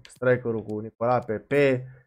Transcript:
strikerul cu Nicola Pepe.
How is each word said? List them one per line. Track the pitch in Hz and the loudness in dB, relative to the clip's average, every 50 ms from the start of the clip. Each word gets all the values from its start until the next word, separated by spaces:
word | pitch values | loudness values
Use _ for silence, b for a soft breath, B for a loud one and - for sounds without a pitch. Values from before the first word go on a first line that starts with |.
| - - | -16 -20
strikerul | - - 123 127 123 120 123 120 113 110 | -10 -2 0 2 2 2 0 -4 -4 -4
cu | 95 101 107 107 | -6 -6 -8 -8
Nicola | 110 110 - - 117 120 123 120 | -8 -10 -8 -4 0 0 0 0
Pepe. | - - 110 104 - - - 143 143 135 131 123 131 B B B B | 0 -2 -6 -6 -4 0 2 4 4 4 2 0 -2 B B B B